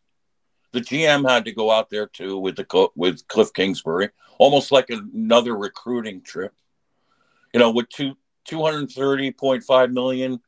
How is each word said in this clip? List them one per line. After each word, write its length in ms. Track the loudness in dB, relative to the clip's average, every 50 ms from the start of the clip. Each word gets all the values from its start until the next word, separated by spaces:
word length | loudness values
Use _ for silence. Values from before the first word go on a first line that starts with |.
| _ _ _ _ _ _ _ _ _ _ _ _ _ _
The 80 | -8 -8
G 240 | -6 -6 -4 0 2
M 200 | 2 2 4 4
had 200 | 2 2 2 0
to 60 | -2
go 180 | -6 -2 0 2
out 200 | 2 2 0 -2
there 160 | -6 -8 -8
too 320 | -8 -10 -12 -10 -8 -6 -4
with 180 | -6 -6 -6
the 80 | -6 -10
co-, 280 | -2 2 2 2 2 0
with 320 | -2 -2 -2 -2 -4 _ -2
Cliff 240 | 0 0 0 2
Kingsbury, 580 | 0 -2 -2 -2 -4 -6 -6 -6 -4 -4 -4 -4 -8 _ _ _ _ 4
almost 340 | 4 6 6 2 2 4
like 180 | 2 2 2 0
another 680 | -8 -10 -10 -10 -8 -6 0 4 4 4 4 0 -4
recruiting 680 | -6 -8 -10 -12 -12 -10 -8 -6 -6 -6 -10 -12 -14
trip. 300 | -18 -14 -12 -10 -10 -12 -14 _ _ _ _ _ _ _ _ _ _ _ _ _ _ _ _ _ _ _
You 80 | 2 4
know, 100 | 4 4
would 180 | 4 0 -4 -4
two, 260 | -8 -8 -8 -8 -8 _ _ _ _ _ _
two 180 | -10 -6 -4
hundred 280 | -2 -2 -2 -4 -8 -8
thirty 420 | -6 -2 0 0 0 0 -2 -6
point 320 | -6 -4 -2 -2 -2 -2 0
five 260 | 2 4 4 4 4
million 500 | 2 -2 -2 -2 -2 -2 -4 -4 -6 -8 -12